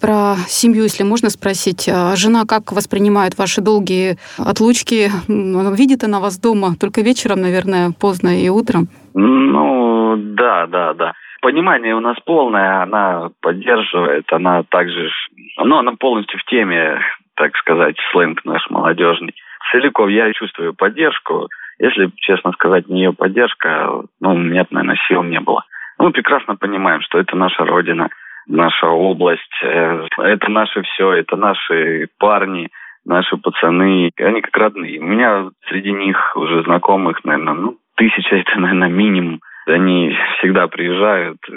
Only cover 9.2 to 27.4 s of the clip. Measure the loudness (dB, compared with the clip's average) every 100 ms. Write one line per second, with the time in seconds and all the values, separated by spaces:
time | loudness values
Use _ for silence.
9.2 | 2 4 4 2 2 2 2 2 2 0
10.2 | -4 0 2 2 0 -2 -2 -2 -4 -6
11.2 | -18 -2 0 2 2 0 0 0 -2 -4
12.2 | 0 2 2 2 2 0 0 0 0 -2
13.2 | -6 -4 -4 -2 0 0 0 -2 0 0
14.2 | 0 0 2 0 0 0 0 -4 -8 -8
15.2 | -12 _ -16 -2 2 2 0 -2 -2 -2
16.2 | -4 -10 -2 0 0 0 0 -2 -4 -6
17.2 | _ -2 -2 -2 0 2 2 0 -2 0
18.2 | 0 -2 -4 -4 -2 -2 0 2 2 0
19.2 | -4 -14 -20 -12 -2 0 2 2 2 4
20.2 | 2 0 -8 -6 -6 0 -2 2 0 0
21.2 | -4 -4 -6 -12 -14 -2 0 2 -2 -2
22.2 | -2 0 0 0 2 2 2 0 0 0
23.2 | 0 2 0 0 -2 -2 -2 -6 -10 -4
24.2 | 0 0 2 0 0 -2 -2 -2 0 0
25.2 | 0 -2 -2 -2 -4 -16 -12 0 0 2
26.2 | 0 0 -2 -6 -4 -2 0 0 0 0
27.2 | 0 0